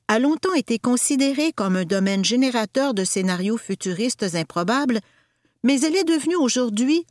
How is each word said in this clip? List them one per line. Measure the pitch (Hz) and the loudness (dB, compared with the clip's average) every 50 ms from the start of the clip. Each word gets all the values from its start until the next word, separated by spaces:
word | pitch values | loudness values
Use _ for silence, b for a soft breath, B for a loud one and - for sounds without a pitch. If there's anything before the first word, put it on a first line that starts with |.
| _ - | _ -2
a | 214 226 | 0 2
longtemps | 254 285 320 311 - 381 370 | 2 2 0 0 0 0 0
été | 302 233 - 233 220 | 0 0 0 -2 -2
considérée | - 247 247 247 - - 285 262 277 277 277 262 302 330 | 0 0 0 2 0 0 2 2 2 2 2 0 0 -2
comme | 311 - 208 196 185 | -2 -2 -2 0 0
un | 185 185 | 0 0
domaine | 160 196 196 190 196 196 190 190 | 0 0 0 0 0 0 0 0
générateur | 170 220 247 262 262 240 240 220 202 - 262 269 285 254 | 0 2 2 2 2 0 -2 -4 -2 -2 0 0 0 0
de | 196 190 | -2 -2
scénarios | 180 - 202 185 185 180 175 185 202 226 226 | -2 -2 -2 0 0 0 0 -2 -2 -2 -4
futuristes | - - 196 - - 185 180 170 220 254 240 - 214 190 160 | -4 -6 -8 -6 -4 -4 -4 -2 -2 -4 -2 -4 -4 -4 -2
improbables, | 165 160 - - 175 175 180 233 269 294 262 240 220 b b b b b b b b b b b b - | -4 -4 -4 -4 -4 -2 0 0 0 0 0 -2 -2 b b b b b b b b b b b b 0
mais | 240 277 262 | 0 2 2
elle | 262 320 311 381 | 2 2 2 2
est | 381 | 2
devenue | 320 330 311 262 302 349 359 | 2 0 0 0 0 0 2
aujourd'hui | 294 240 - 254 254 233 208 214 247 262 302 339 339 - | 2 2 2 0 0 0 0 0 2 2 2 0 0 -2